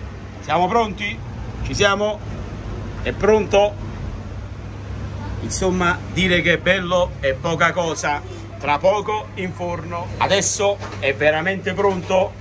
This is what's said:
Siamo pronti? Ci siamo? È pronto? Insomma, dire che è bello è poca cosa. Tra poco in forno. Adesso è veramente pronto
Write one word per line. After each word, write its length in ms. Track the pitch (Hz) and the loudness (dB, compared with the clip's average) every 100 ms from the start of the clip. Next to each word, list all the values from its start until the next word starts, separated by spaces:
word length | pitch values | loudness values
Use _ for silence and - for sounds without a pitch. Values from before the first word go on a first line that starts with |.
| - - - - | -6 -12 -14 -12
Siamo 280 | - 160 180 | 0 2 4
pronti? 500 | 233 220 185 208 220 - - - - | 4 2 -2 -6 -6 -8 -8 -8 -6
Ci 100 | - | -4
siamo? 460 | - 202 202 208 208 - - - - - - - - | 2 4 4 0 -2 -6 -8 -8 -8 -8 -8 -8 -6
È 100 | - | -4
pronto? 600 | - 196 214 180 202 208 - - - - - - - - - - - - - - - - - | 2 6 6 6 4 4 2 -8 -8 -8 -8 -8 -10 -10 -12 -12 -12 -10 -8 -8 -6 -6 -6
Insomma, 560 | - - 185 180 175 175 - | -4 0 0 2 2 0 -2
dire 300 | 170 185 175 | 0 4 4
che 120 | 170 | 4
è 40 | 160 | 2
bello 540 | 180 190 175 180 180 - | 4 2 4 2 2 0
è 140 | 139 | -2
poca 380 | 135 170 165 170 | 0 0 2 2
cosa. 500 | 170 165 147 156 147 - - - - | 2 0 0 -2 -2 -4 -12 -12 -6
Tra 200 | 143 147 | 0 4
poco 480 | 180 208 202 214 208 196 | 4 4 0 -2 -4 -6
in 180 | 180 | -6
forno. 540 | 170 175 170 165 170 175 - | -4 -4 -4 -6 -8 -6 -2
Adesso 600 | - 196 190 - 202 - - - | 2 4 2 2 2 0 -4 -2
è 140 | 135 | -2
veramente 600 | 139 147 156 175 190 185 | 2 2 2 0 -2 -4
pronto 600 | 180 202 185 165 190 196 - | 0 2 2 2 2 2 -4